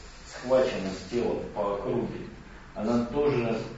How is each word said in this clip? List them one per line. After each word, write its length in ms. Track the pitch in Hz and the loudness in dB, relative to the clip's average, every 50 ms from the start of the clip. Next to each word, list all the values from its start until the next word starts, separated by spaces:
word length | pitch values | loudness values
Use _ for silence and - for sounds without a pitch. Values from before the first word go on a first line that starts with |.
| - - - - - | -14 -16 -16 -16 -16
схваченность 840 | - - - 123 123 131 127 - - 101 95 95 95 92 - - - | -14 -12 -8 2 4 6 6 6 6 2 0 -2 -2 -4 -4 -6 -2
тела 240 | 120 120 110 - - - 92 - - | 0 2 2 2 0 0 -4 -4 -2
по 200 | 107 101 101 101 | -2 0 0 0
округе, 520 | 101 - - - 120 - - - - - - - - - - - - - - - | 0 0 0 0 0 0 -2 -4 -6 -10 -10 -12 -14 -16 -16 -16 -16 -16 -12 -6
она 300 | 98 107 113 120 120 120 | -2 0 2 4 4 2
тоже 520 | - 139 143 147 143 127 120 117 113 113 - - - - | 2 2 2 4 4 4 4 2 2 0 0 -2 -6 -8